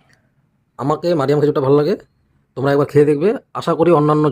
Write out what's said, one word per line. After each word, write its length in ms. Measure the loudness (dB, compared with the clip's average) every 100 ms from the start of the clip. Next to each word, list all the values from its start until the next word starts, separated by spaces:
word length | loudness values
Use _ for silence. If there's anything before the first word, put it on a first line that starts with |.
| _ _ _ _ _ _ _ -8
আমাকে 280 | -4 -4 -2 -2
মারিয়াম 200 | 0 0
খেজুরটা 220 | 0 0 2
ভালো 80 | 2
লাগে, 120 | 0 -4 -10 _ _ _ _ -6
তোমরা 140 | -2
একবার 140 | 0 0
খেয়ে 140 | 2 2
দেখবে। 200 | 2 -2 -4 -8 -8
আশা 140 | -4 0
করি 120 | 2 2
অন্যান্য 260 | 2 0 0